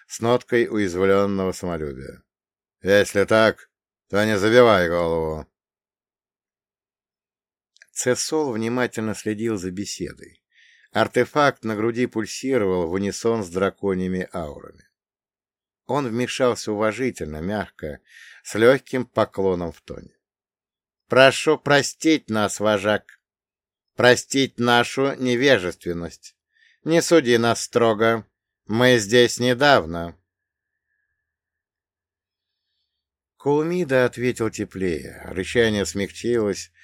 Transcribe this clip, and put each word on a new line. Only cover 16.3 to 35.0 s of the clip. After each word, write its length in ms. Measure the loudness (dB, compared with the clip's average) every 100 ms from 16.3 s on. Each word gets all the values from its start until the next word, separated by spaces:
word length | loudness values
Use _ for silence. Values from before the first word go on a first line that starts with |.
| 0 0 0 -6
уважительно, 680 | -2 -2 -2 -6 -6 -10 -8
мягко, 640 | -6 -6 -8 -10 -14 -14 _ -20 -20 -20
с 120 | -10 2
лёгким 500 | 4 4 0 -8 -4
поклоном 640 | -2 -2 0 -2 -2 -6
в 100 | -12
тоне. 340 | -18 -18 -18 _ _ _ _ _ _ _ _ _ 0
«Прошу 500 | 6 6 6 0 0
простить 720 | 2 2 2 -2 0 0 0
нас, 300 | -2 -2 0
вожак. 600 | 0 0 0 -2 _ _ _ _ _ _ _ _ _ 2
Простить 640 | 4 4 0 -2 -2 -2
нашу 560 | 2 2 2 -2 -4 -2
невежественность. 1200 | -4 0 4 2 0 -8 -10 -8 -10 -16 -20 _ _ _ _ _
Не 180 | 0 0
суди 360 | 4 4 6 4
нас 240 | 4 0
строго. 640 | -2 2 2 4 2 0 -6 _ _ _ -6
Мы 300 | 2 4 4
здесь 420 | 4 4 4 2
недавно». 800 | -2 2 4 4 2 -8 -10 -14 _ _ _ _ _ _ _ _ _ _ _ _ _ _ _ _ _ _ _ _ _ _ _ _ _ _ _ _ _ _ _ _
Кулмида 640 | -2 0 0 -4 0 2 2
ответил 440 | 0 -4 -2 -4
теплее, 720 | -4 -10 -4 -4 -4